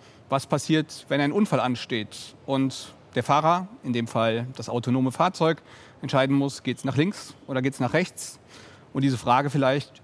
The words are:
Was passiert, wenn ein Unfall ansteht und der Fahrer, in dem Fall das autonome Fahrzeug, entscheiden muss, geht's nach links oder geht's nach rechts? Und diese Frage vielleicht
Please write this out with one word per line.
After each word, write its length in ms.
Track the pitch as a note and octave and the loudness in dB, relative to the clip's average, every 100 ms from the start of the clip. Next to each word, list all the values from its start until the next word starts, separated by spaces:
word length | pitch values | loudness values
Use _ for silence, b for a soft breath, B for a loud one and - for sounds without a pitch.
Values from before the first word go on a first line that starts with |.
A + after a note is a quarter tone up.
| B B - | B B -2
Was 160 | C3+ - | -2 0
passiert, 640 | D3 - D#3 D#3 - - | -2 2 0 0 -10 -4
wenn 100 | C#3 | 0
ein 120 | C#3+ | 2
Unfall 280 | G3+ G#3 C3 | 2 2 2
ansteht 760 | B2 A#2+ - A#2 G#2 - - - - | 0 -2 -4 -6 -6 -12 -18 -14 -4
und 480 | C3+ C3+ - - - - B2+ | 0 0 -4 -16 -20 -6 -4
der 80 | |
Fahrer, 440 | A#2+ C#3+ D#3 F3 F#3+ A#3 | 2 4 4 2 -2 -10
in 120 | C3 | -4
dem 120 | A#2+ A#2 | -2 -2
Fall 400 | A#2 A2+ A2+ B2 B2 | 0 2 0 -4 -10
das 120 | A2+ | -6
autonome 420 | A#2+ B2 C3 B2+ | -4 0 0 0
Fahrzeug, 520 | - F3 - D#3+ E3 B B B B | 2 0 2 0 0 B B B B
entscheiden 320 | C3+ C3+ C3+ C#3 | -2 2 4 2
muss, 260 | C#3 - | 0 -4
geht's 220 | C3+ A#2 | -6 -4
nach 120 | C3+ A#2+ | -2 0
links 380 | F3+ - - - - | 0 -2 -14 -18 -6
oder 160 | C3 | -2
geht's 160 | C3+ - | -2 -2
nach 140 | B2 | 0
rechts? 440 | D#3 F3+ - - - B B B B B | 0 0 -6 -14 -16 B B B B B
Und 80 | C#3 | -2
diese 160 | C3+ B2 | 0 0
Frage 320 | B2 B2 C#3+ | 2 2 2
vielleicht 540 | C#3+ C3 C#3 - - | 2 2 0 -4 -18